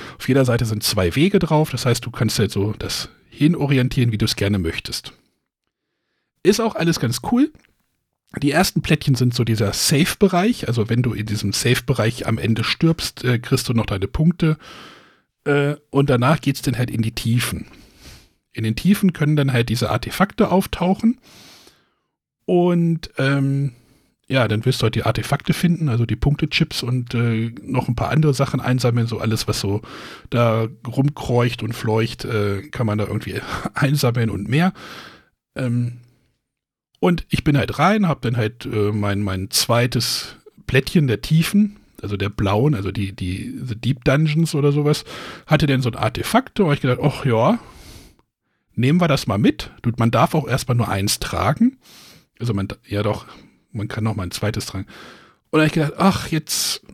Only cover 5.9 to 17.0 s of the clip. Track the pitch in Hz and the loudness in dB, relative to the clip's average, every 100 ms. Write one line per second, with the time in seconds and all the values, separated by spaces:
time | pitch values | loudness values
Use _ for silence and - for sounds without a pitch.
5.9 | _ _ _ _ _ - 214 220 - 170 | _ _ _ _ _ 0 2 0 0 0
6.9 | 160 131 - - 240 294 - _ _ _ | 0 -2 -4 -2 0 0 -4 _ _ _
7.9 | _ _ _ _ - 143 139 185 - - | _ _ _ _ -4 0 2 0 0 0
8.9 | 156 - 127 127 120 117 110 104 - - | 0 2 2 2 0 0 0 0 0 0
9.9 | 139 - - 196 180 202 240 - 120 107 | 2 2 2 2 4 2 0 -2 -2 0
10.9 | 117 123 - 104 107 101 - 123 123 - | 0 0 -2 -4 -4 -2 -2 0 0 0
11.9 | 135 110 - - 113 107 110 110 - 165 | 0 0 -2 -2 -2 0 0 -2 0 0
12.9 | 165 - - 127 120 120 127 - 117 107 | 0 -4 -6 -2 -2 0 -2 0 0 0
13.9 | 101 98 - 160 175 160 156 - - - | -2 -2 2 2 2 2 0 -6 -20 -20
14.9 | - - _ _ _ - 143 143 147 _ | -20 -20 _ _ _ -2 0 0 -2 _
15.9 | 139 143 123 123 156 - - - 117 120 | 0 2 4 4 2 0 -2 -2 -2 -2
16.9 | 110 | -2